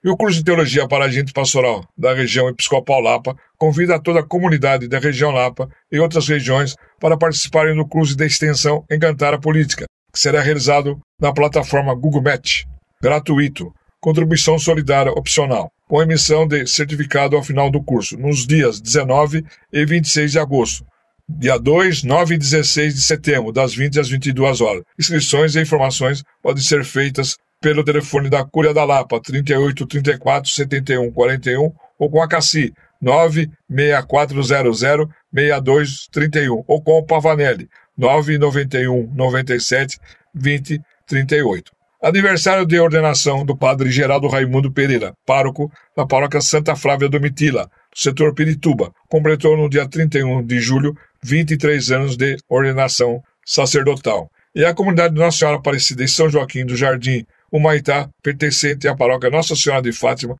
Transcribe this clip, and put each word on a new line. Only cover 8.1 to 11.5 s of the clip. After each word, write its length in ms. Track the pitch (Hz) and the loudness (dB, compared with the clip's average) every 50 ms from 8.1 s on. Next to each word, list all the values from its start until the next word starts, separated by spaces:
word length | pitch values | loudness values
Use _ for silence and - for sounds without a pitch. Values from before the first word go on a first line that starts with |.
| 139 | 0
de 100 | 135 156 | -2 -2
extensão 600 | 151 - - 156 151 147 127 - 147 147 151 151 _ | -2 0 0 0 0 0 0 0 0 0 -2 -2 _
Encantar 440 | 156 156 160 160 156 - 151 143 143 | -2 0 2 0 0 0 0 0 0
a 60 | 147 | 0
Política, 460 | 143 156 156 156 151 147 - - - - _ _ _ _ | 0 0 2 2 2 0 -2 -8 -10 -14 _ _ _ _
que 80 | _ - | _ -2
será 220 | - 147 139 147 | 0 2 2 2
realizado 560 | 135 143 156 147 120 143 143 143 139 143 143 - - _ _ _ | 2 2 0 0 2 2 2 2 2 -2 -6 -6 -12 _ _ _
na 140 | 156 143 139 | -2 -2 2
plataforma 600 | 139 147 147 | 2 0 2